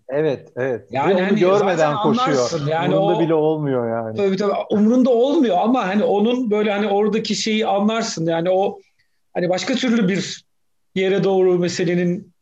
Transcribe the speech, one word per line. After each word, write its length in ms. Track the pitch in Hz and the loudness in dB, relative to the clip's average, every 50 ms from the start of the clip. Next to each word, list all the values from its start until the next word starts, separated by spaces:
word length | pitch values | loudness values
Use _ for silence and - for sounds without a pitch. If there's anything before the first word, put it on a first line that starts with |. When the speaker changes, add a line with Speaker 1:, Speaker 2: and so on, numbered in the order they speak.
| _ - | _ -6
Speaker 1:
Evet, 400 | 131 147 156 156 127 117 - - - | -4 -2 0 -2 -2 -4 -8 -12 -8
evet. 360 | 120 127 135 123 107 - - | -6 -4 -4 -4 -6 -8 -6
Ve 40 | 117 | -4
Speaker 2:
Yani 180 | 131 147 175 196 | -2 0 2 2
Speaker 1:
onu 80 | 180 185 | 2 2
Speaker 2:
hani 160 | 202 208 - | 2 2 2
Speaker 1:
görmeden 360 | 175 185 196 208 196 196 175 | 4 4 4 4 2 2 2
Speaker 2:
zaten 280 | 160 156 147 147 - - | 2 2 0 0 0 0
Speaker 1:
koşuyor. 340 | - - 233 - - - 131 | 0 0 0 0 0 0 0
Speaker 2:
anlarsın. 300 | 120 117 170 156 143 147 | 0 0 -2 -4 -4 -2
Yani 280 | 156 160 175 180 185 | -2 -2 0 0 0
Speaker 1:
Umurunda 220 | 190 196 202 175 160 | 2 2 2 0 0
Speaker 2:
o 20 | |
Speaker 1:
bile 140 | 165 156 165 | 0 0 2
olmuyor 560 | 156 151 156 156 151 151 139 131 123 117 117 | 2 2 0 0 0 -2 -2 -2 -2 -2 -2
yani. 280 | 113 117 113 110 110 208 | -4 -4 -6 -6 -4 -2
Speaker 2:
Tabii, 200 | 202 190 190 185 | -2 0 0 0
tabii. 160 | 208 202 196 - - - | -2 -2 -2 -2 -4 -2
Umurunda 400 | - 202 214 220 247 254 240 262 | 0 2 2 4 4 4 4 2
olmuyor 480 | 240 226 247 277 294 339 262 220 180 180 | 2 2 2 2 2 2 2 2 2 2
ama 280 | 196 226 262 254 208 185 | 2 2 0 0 0 0
hani 160 | 196 214 185 | 0 0 0
onun 480 | 165 190 202 208 233 247 254 262 208 | 2 2 2 0 0 0 -2 -2 -2
böyle 200 | 208 214 208 214 | 0 0 0 0
hani 160 | 196 208 208 208 | 0 -2 -2 0
oradaki 480 | 196 202 214 208 196 226 220 - 208 | 0 0 0 0 0 -2 -2 -4 -4
şeyi 320 | - - 226 214 214 - 196 | -4 -2 -2 -2 0 0 0
anlarsın. 580 | 196 202 208 214 220 226 220 - - 170 160 | 0 0 0 0 0 -2 -4 -6 -6 -4 -2
Yani 240 | 165 165 165 165 185 | -2 -2 -2 0 0
o 300 | 185 185 196 196 196 - - _ _ _ _ _ _ _ _ _ - | 0 2 0 -2 -4 -8 -16 _ _ _ _ _ _ _ _ _ -6
hani 160 | 185 175 170 | -4 -2 -2
başka 260 | 180 180 185 - 262 | -2 -2 -2 -4 -4
türlü 320 | 254 262 254 226 233 202 175 | -2 0 0 0 2 0 0
bir 380 | 196 170 - - - - - _ _ _ _ _ _ _ _ _ - | 0 -2 -4 -6 -10 -14 -18 _ _ _ _ _ _ _ _ _ -4
yere 280 | 185 190 190 196 196 175 | -2 0 0 0 2 2
doğru 360 | 196 190 190 185 185 180 175 | 2 2 2 4 4 2 2
meselenin 760 | 175 170 175 - 180 170 175 175 180 175 175 208 - - _ _ | 0 -2 -2 -2 -2 0 0 0 0 0 -2 -4 -6 -12 _ _